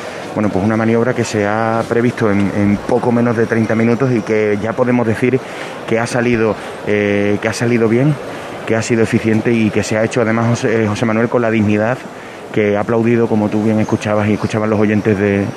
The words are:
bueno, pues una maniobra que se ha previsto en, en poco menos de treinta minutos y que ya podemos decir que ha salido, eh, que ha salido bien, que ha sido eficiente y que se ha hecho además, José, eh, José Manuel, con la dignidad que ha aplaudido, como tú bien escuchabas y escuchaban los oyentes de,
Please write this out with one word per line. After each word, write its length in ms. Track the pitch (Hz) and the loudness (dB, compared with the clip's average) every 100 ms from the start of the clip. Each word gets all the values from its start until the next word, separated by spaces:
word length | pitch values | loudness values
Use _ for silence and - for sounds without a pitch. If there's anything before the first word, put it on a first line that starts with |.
| - - - | -12 -12 -8
bueno, 140 | - 107 | -2 -2
pues 160 | 95 | 0
una 120 | 101 110 | 0 2
maniobra 380 | 113 117 117 | 2 2 0
que 100 | 120 | 0
se 220 | 113 107 101 | -2 0 0
ha 360 | 107 113 113 113 | 0 0 -2 0
previsto 420 | 117 120 - 110 | 0 0 0 0
en, 200 | 101 101 104 | 2 0 0
en 200 | 101 101 - | 0 0 0
poco 220 | 123 107 | 0 2
menos 240 | 117 120 113 | 0 2 0
de 100 | 110 | 0
treinta 280 | 117 110 | 0 0
minutos 360 | 113 113 120 135 | 2 2 2 0
y 100 | 120 | 0
que 360 | 104 110 107 104 | 0 0 0 0
ya 100 | 107 | -2
podemos 340 | 113 123 123 113 | -2 0 2 0
decir 320 | 110 127 131 - - - - - | 2 2 2 0 -12 -12 -12 -4
que 100 | 110 | -2
ha 80 | 117 | 0
salido, 480 | 127 120 117 110 98 - - - | 0 0 2 0 -2 -8 -12 -2
eh, 520 | 104 104 101 101 104 | 0 2 0 0 0
que 60 | 110 | -2
ha 40 | |
salido 360 | 107 120 120 113 | -2 0 2 2
bien, 260 | 117 143 147 - - - - - | 2 2 0 -6 -12 -12 -12 -2
que 80 | 113 | -2
ha 60 | |
sido 200 | 110 117 | 0 2
eficiente 500 | 110 113 110 107 113 | 2 2 2 0 2
y 180 | 117 110 | 2 2
que 120 | 98 | 0
se 140 | 98 110 | -4 -2
ha 60 | |
hecho 180 | 113 127 | 0 0
además, 240 | 110 113 117 | 0 0 0
José, 360 | 120 127 113 | 0 0 0
eh, 20 | 110 | 0
José 160 | 104 | 0
Manuel, 240 | 117 110 117 | 0 0 0
con 140 | 127 | 0
la 80 | 113 | 2
dignidad 480 | 113 104 104 110 127 - - - - - | 2 2 2 0 -2 -6 -16 -16 -16 -6
que 240 | - 104 101 | 0 2 2
ha 40 | |
aplaudido, 480 | 104 117 113 117 117 | 0 0 2 2 2
como 200 | 113 104 | 2 0
tú 140 | 107 | 0
bien 160 | 107 107 | 2 2
escuchabas 480 | 107 110 107 107 104 | 0 -2 0 0 2
y 60 | |
escuchaban 340 | 104 101 110 107 | 0 0 -2 0
los 100 | 107 | 2
oyentes 400 | 107 107 110 98 | 2 2 2 2
de, 280 | 101 101 101 | 2 2 -2